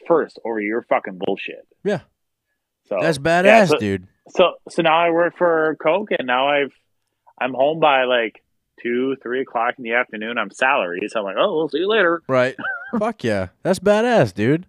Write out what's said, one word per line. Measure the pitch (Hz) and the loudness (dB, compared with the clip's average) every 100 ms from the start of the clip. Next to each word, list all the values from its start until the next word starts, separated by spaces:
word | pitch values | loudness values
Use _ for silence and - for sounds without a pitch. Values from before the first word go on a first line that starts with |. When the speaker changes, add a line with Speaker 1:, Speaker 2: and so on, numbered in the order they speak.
| - | 0
Speaker 1:
first | 165 113 - | 0 0 -6
over | 113 110 | -8 -4
your | 104 117 | -4 -4
fucking | - 127 - 92 | -2 -2 -2 -6
bullshit." | 98 98 - - - _ | -6 -6 -8 -16 -20 _
Speaker 2:
Yeah. | 190 190 - _ _ _ _ _ _ _ _ | -6 -6 -8 _ _ _ _ _ _ _ _
Speaker 1:
So | 98 | -2
Speaker 2:
That's | 160 143 | -2 0
Speaker 1:
yeah, | 147 170 | 0 4
Speaker 2:
badass, | 190 226 185 | 6 6 6
Speaker 1:
so, | 151 | 2
Speaker 2:
dude. | 104 98 90 _ _ | 0 -2 -6 _ _
Speaker 1:
so, | - 175 - - | 2 2 0 -6
so | - | -2
now | 165 160 | 2 2
I | 170 | 2
work | 165 170 - | 2 0 0
for | 175 165 156 151 | 2 2 0 0
Coke, | 156 180 214 180 | 0 0 -2 -4
and | 127 | 0
now | 123 139 | 0 2
I've | 143 135 - _ _ _ _ _ _ | 0 -2 -6 _ _ _ _ _ _
I'm | 127 | -6
home | 123 139 165 | 0 0 2
by, | 156 135 | 2 4
like, | 127 123 113 - _ _ _ _ | 2 0 0 -6 _ _ _ _
two, | 120 123 135 131 | -4 -2 -2 -4
three | 117 127 | -6 -6
o'clock | 131 120 117 - | -6 -4 -4 -4
in | |
the | 117 | -4
afternoon. | 120 123 110 110 120 | -2 -2 -6 -8 -6
I'm | 101 | -6
salary, | - 131 139 90 87 104 | -2 0 0 -2 -4 -6
so | 113 | -6
I'm | |
like, | 101 101 | -4 -2
"Oh, | 185 156 | -2 0
we'll | 160 | -2
see | 147 | -4
you | 190 | -2
later." | 220 175 170 - | 0 0 0 -2
Speaker 2:
Right. | 131 127 - - | 0 0 -2 -8
Speaker 1:
<laughs> | - - 226 | -10 -8 -4
Speaker 2:
Fuck | 214 226 | -4 -4
yeah. | 120 101 92 - | -2 -2 -4 -6
That's | 165 185 | -2 0
badass, | 185 208 240 226 120 | 2 2 2 2 2
dude. | 95 110 160 | 0 0 0